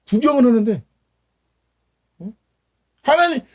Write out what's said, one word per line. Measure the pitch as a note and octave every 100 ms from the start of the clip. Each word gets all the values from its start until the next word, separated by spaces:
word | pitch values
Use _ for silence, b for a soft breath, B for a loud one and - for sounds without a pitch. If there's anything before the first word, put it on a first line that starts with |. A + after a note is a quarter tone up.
| -
구경은 | G#3+ D4 C#4+ B3
하는데. | A3+ G#3+ E3 - _ _ _ _ _ _ _ _ _ _ _ _ -
응? | F#3+ - _ _ _ _ _ _
하나님, | - D#4+ F4 D4+ b